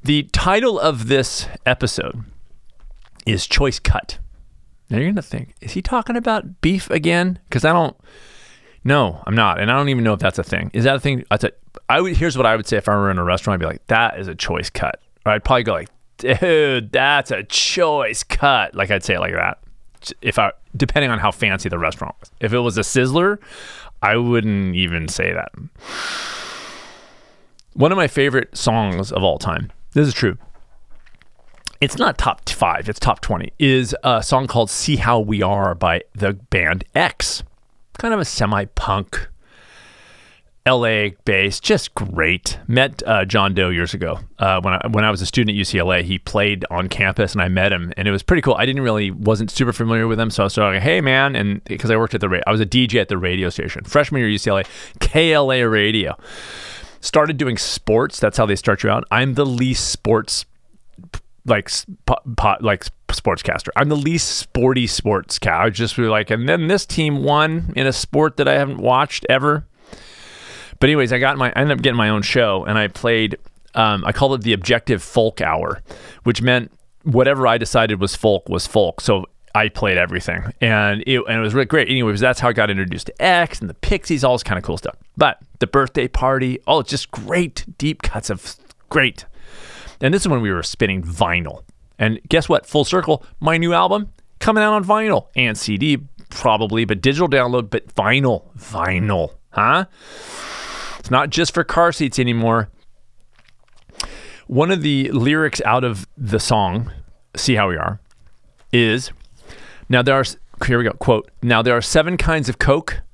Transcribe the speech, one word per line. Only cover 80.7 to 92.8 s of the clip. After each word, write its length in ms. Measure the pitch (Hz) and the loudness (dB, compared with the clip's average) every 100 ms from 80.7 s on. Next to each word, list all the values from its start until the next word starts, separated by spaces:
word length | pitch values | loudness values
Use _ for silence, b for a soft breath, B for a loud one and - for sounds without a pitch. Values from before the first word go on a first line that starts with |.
| 107 104 104 120 | 4 2 0 0
it, 160 | 127 - | 0 0
and 100 | 113 | -2
it 20 | |
was 140 | 110 | 0
really 100 | 120 | 0
great. 240 | 127 156 123 | 2 2 2
Anyways, 320 | 131 113 101 | 2 0 2
that's 200 | 127 123 | 2 2
how 100 | 123 | 0
I 20 | |
got 160 | 117 107 | 2 0
introduced 380 | 98 92 85 - | 0 -2 -6 -10
to 160 | - | 0
X 380 | 185 175 165 - | 2 4 2 -4
and 100 | 98 | -10
the 40 | |
Pixies, 480 | - - 202 - 147 | -6 -2 -2 0 0
all 120 | 131 | 2
this 80 | 123 | 2
kind 160 | - 92 | -2 -4
of 60 | |
cool 120 | - 82 | -4 -6
stuff. 200 | - - - - | -8 -12 -18 0
But 220 | 147 - - - | 2 2 -14 -4
the 60 | - | 0
birthday 420 | 139 131 - 127 | 2 2 -2 -2
party, 500 | - 131 135 127 127 - | 0 0 0 -2 -4 2
oh, 160 | 156 | 2
just 280 | 123 139 - | 2 -6 -6
great 540 | - 107 175 170 - - - | -12 -4 -2 -2 -6 -12 -4
deep 240 | 147 156 | -4 -2
cuts 260 | - 104 - | -4 -4 -6
of 280 | 95 - - - - - | -8 -10 -20 -20 -20 -4
great. 340 | 156 131 - - B B B B B B B | 0 0 -2 -16 B B B B B B B
And 100 | 135 | 0
this 80 | 190 | 2
is 80 | 190 | 2
when 140 | 131 | 0
we 80 | 107 | 0
were 120 | 90 | -2
spinning 400 | 82 - 107 95 | -4 -2 -2 0
vinyl. 600 | 82 85 92 87 80 - - - - - | -6 -2 0 0 -4 -10 -18 -20 -20 -2
And 220 | 110 113 - | -2 -2 0
guess 220 | 160 - | 0 4
what? 160 | 151 - | 0 2
Full 180 | 151 | 0